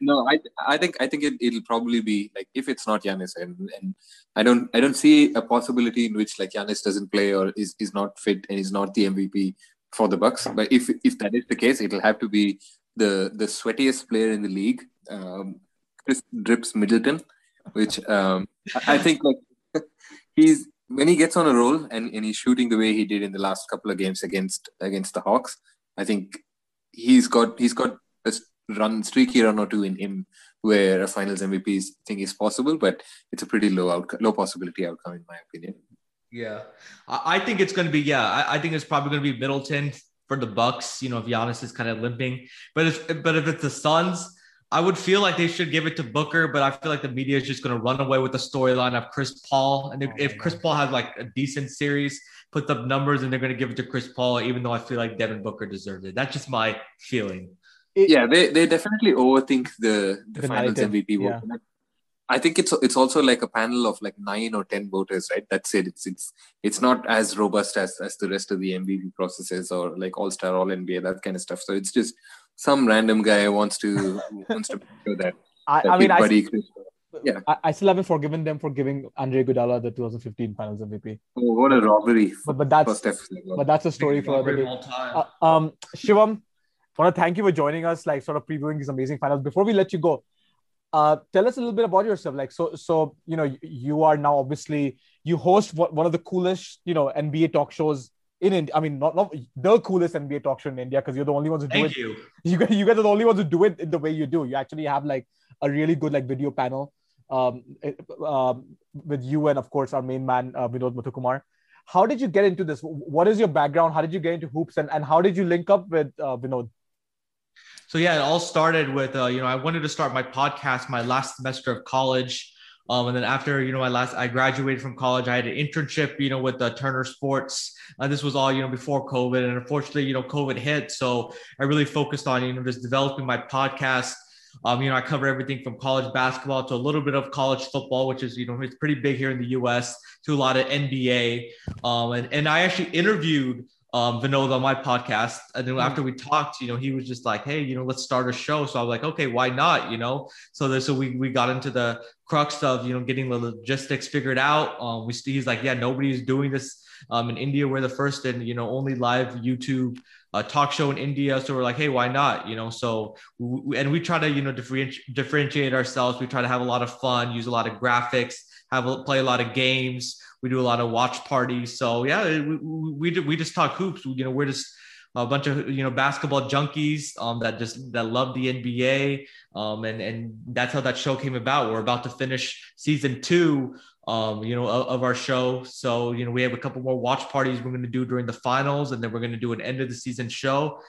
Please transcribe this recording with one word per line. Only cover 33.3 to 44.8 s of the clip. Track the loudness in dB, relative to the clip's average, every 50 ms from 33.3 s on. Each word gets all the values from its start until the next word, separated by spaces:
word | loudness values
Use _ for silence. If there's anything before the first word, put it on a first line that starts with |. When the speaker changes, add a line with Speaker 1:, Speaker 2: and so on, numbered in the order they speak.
| -10
Speaker 1:
it's | -10 -6
a |
pretty | -2 0 2 2 4
low | 2 2 2 2 0 -2
outco-, | -4 -6 -6 -2 0
low | 0 2
possibility | 2 -2 -4 -4 -8 -10 -10 -6 -6 -6
outcome | -6 -6 -10 -14 -14 -14
in | -16 -16 -18
my | -20 -20 -20 _
opinion. | -20 -16 -14 -14 -16 -16 _ _ _ _ _ _ _ _ _ _ -14
Speaker 2:
Yeah, | -12 -10 -10 -10 -12 -14 -16 -20 _ -20 -20 -20 -20 _
I, | -8 -6 -4 -2 0 0
I | 0
think | 0 0 0 0
it's | 0 0 0
gonna | 0 0 2
be, | 2 0
yeah, | 2 2 2 2 2
I, | 2 2 0 0 0 0
I | -2
think | -2 -2 -4
it's | -4 -4
probably | -2 -2 0 0 0
gonna | -2 -2 0 -2
be | -2 -2
Middleton | -2 -2 -2 -2 -4 -4 -4 -4 -4 -4 -6 -10 -16 _ _ _ _
for | -6 -4 -4
the | -4
Bucks, | -4 0 2 2 2 0 -2 -6 -10 -10 -8 -6
you | -6
know, | -6 -6
if | -4
Giannis | -2 -2 0 0 -2 -4 -6 -8
is | -12 -8
kinda | -6 -4 -4 -4
limping. | -4 -4 -6 -4 -4 -4 -4 -4 -6 -10 -16 -20 -20 -16 -6 -2
But | 2 2
if, | 2 2 0 -4 -6 -6 -2 0
but | 2 2
if | 2 2
it's | 0 -2 -2 -2
the | -4
Suns, | -4 -2 0 2 4 4 4 2 0 -4 -8 -12 -16 _ _ _ _ _ _ -2 0
I | 2